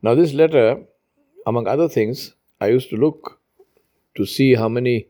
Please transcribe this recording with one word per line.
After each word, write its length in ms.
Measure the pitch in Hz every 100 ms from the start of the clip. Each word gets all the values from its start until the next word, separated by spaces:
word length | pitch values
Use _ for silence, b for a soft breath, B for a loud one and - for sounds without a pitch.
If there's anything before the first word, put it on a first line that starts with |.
Now, 140 | 110 123
this 180 | 170
letter, 480 | 139 160 156 113 135 - _ _ _ _ _ 214
among 220 | 117 110
other 200 | 123 165
things, 460 | 135 107 131 - _ _ _
I 100 | 101
used 200 | 123 131
to 60 | 107
look 440 | 147 - - - _ _ _ _ _ _ _ -
to 100 | 98
see 300 | - 135 123
how 140 | 113
many 380 | 117 127 120